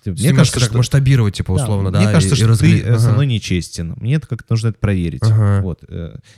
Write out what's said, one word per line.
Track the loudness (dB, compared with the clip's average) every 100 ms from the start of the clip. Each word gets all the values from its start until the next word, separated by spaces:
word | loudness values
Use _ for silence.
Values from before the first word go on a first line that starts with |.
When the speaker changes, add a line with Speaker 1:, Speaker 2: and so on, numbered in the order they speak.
Speaker 1:
То | -10
есть | -2
Speaker 2:
Мне | 0
Speaker 1:
немножко | 2 2
Speaker 2:
кажется, | 0
Speaker 1:
так | -2
Speaker 2:
что | 0
Speaker 1:
масштабировать, | 0 2 2 2 0 -2
типа, | -2 -2
Speaker 2:
Да, |
Speaker 1:
условно, | -2 -2 -2
Speaker 2:
мне | 0 2
Speaker 1:
да, |
Speaker 2:
кажется, | 2 2
Speaker 1:
и, | 2
и |
Speaker 2:
что | 2
Speaker 1:
разгрузить. | 4 4 2
Speaker 2:
ты, | 2
э, | 2
со | 2
Speaker 1:
Ага. |
Speaker 2:
мной | 2 0
нечестен, | -2 -2 -4 -4 -8 -10 -8
мне | -4 -4
это | -4
как-то | -10 -4
нужно | -2 -2
это | -2
проверить. | -2 0 -2 -2
Speaker 1:
Ага. | 2 2 2 2
Speaker 2:
Вот, | -2 -6 -12
э, | -12 -12 -14 -20